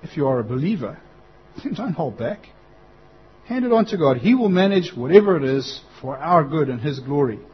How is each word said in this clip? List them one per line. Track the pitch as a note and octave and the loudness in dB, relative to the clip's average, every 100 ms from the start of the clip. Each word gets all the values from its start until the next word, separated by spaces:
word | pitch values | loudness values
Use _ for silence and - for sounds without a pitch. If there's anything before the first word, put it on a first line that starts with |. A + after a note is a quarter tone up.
If | - - | -12 -2
you | C#3 | 0
are | C3 | 0
a | |
believer, | A2 B2+ D#3 G#3+ A2 - - - - | -2 -4 -2 -2 -6 -12 -20 -20 -20
<laughs> | - - - | -20 -20 -12
then | C#4+ | -10
don't | - A#3+ | -8 -6
hold | E3+ D3+ G2+ | -4 -6 -4
back. | A#2 G#3 - - - - - - - - - - - | -6 -8 -14 -20 -20 -20 -20 -20 -20 -20 -20 -20 -8
Hand | B3 B3 | -4 2
it | |
on | A3+ A3 | 2 2
to | G3+ | 2
God. | D3 B2+ | 2 2
He | B2+ B3+ | 4 4
will | A3 | 4
manage | F3+ F#3+ G3 F3 - | 4 4 2 0 -6
whatever | B2 F#3+ G#3 F3 | 4 6 6 0
it | |
is | C3+ C3+ B2 - - - | 0 -2 -4 -12 -18 -16
for | C3 C3+ | -12 -10
our | D#3 F3 | 2 2
good | C#3+ D#3 C3+ | 2 -2 -2
and | B2 | -2
His | C#3+ C3+ | -6 -8
glory. | B2+ C#3+ C3+ G#2 - | -4 -2 0 -2 -14